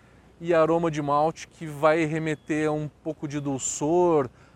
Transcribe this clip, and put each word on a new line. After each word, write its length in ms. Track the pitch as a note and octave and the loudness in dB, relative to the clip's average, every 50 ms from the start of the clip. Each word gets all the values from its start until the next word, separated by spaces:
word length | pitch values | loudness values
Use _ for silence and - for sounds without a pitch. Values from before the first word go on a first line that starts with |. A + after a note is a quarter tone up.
| _ _ - - _ - - - | _ _ -20 -20 _ -20 -20 -8
e 120 | E3+ E3+ E3+ | -2 0 2
aroma 380 | D#3+ D#3 D#3 E3 E3+ E3+ E3 | 4 4 4 2 2 0 0
de 100 | D3+ D3+ | -2 -2
malte 460 | D3 C#3+ C#3+ D3 D3+ E3 D#3 - - | -2 0 2 2 2 0 -2 -6 -12
que 180 | - - - E3+ | -20 -16 -14 -14
vai 380 | D#3 D3 C#3+ D3+ D#3 D#3 E3+ D#3+ | -12 -2 2 4 4 4 4 2
remeter 640 | D3+ D#3+ D#3+ D#3+ D#3+ D3+ - - - D#3 D3+ D#3 | 0 -2 -2 -4 -4 -4 -6 -4 -4 -2 -2 0
a 60 | D#3 D3+ | 0 -2
um 160 | D3+ D3+ D3 | -2 -6 -8
pouco 360 | - _ - E3 D3 - - | -10 _ -10 -10 -8 -8 -10
de 140 | D3 C#3 D3 | -8 -8 -6
dulçor, 880 | C#3 C#3+ C3+ B2+ - - - - D3+ D3 E3+ F3+ F3+ F3 E3 D3+ C3 A#2+ - - - - - | -4 -4 -4 -4 -6 -6 -6 -4 -2 0 2 2 4 4 4 2 0 -2 -6 -14 -20 -20 -20